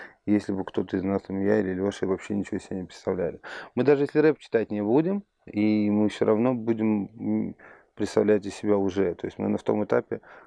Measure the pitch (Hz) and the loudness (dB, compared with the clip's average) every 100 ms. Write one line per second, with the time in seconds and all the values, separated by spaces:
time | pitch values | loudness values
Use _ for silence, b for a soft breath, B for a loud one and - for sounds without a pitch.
0 | B B - 104 107 95 92 - 92 98 | B B 0 0 0 -6 -4 -4 -2 -2
1 | 92 98 - 98 98 107 95 92 101 - | -2 -2 -4 -2 2 2 0 -2 -4 -2
2 | 95 92 - 101 95 98 - 95 90 - | -4 -4 -4 -6 -4 -8 -8 -10 -10 -8
3 | 101 92 85 69 B B B 123 127 143 | -6 -4 -4 -6 B B B 0 4 4
4 | 143 151 156 135 - 113 104 104 104 131 | 2 4 2 2 -2 -2 -2 -2 2 2
5 | 170 202 - _ - 104 107 107 104 104 | 2 -4 -8 _ -8 0 2 4 2 2
6 | 107 - 107 107 123 123 110 110 110 104 | 0 2 2 4 2 0 -2 0 0 0
7 | 98 113 107 107 104 - B B B - | -2 -6 -2 -2 -2 -8 B B B -6
8 | 104 110 104 104 98 - 104 101 98 95 | 0 2 4 2 0 -6 0 2 2 0
9 | 90 85 95 - 104 104 - 107 104 120 | 0 -2 -8 -4 -4 -2 0 -2 2 0
10 | - 110 B B | 0 -8 B B